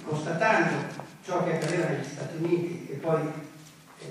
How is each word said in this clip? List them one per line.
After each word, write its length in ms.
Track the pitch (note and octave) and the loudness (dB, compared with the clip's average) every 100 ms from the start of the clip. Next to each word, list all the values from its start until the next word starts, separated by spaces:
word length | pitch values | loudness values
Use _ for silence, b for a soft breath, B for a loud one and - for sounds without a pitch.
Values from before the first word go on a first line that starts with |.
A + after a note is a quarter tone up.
constatando 840 | D#3+ D3+ E3 E3 A3 F#3+ D#3+ C#3 - - - - | -4 -2 0 2 4 6 4 2 -2 -8 -12 -14
ciò 200 | - F3 | -2 0
che 120 | - - | 2 2
accadeva 320 | D#3 F3 D3+ | 2 2 2
negli 160 | C3+ | 0
Stati 320 | - - C#3 E3 | -4 -8 -8 -2
Uniti, 500 | E3+ E3+ - - - | 2 2 2 -4 -8
che 80 | |
poi 280 | C#3+ E3 D3 D3+ D3 - - - - - - | -6 2 2 2 -6 -12 -16 -20 -20 -20 -16
è 60 | C3+ | -14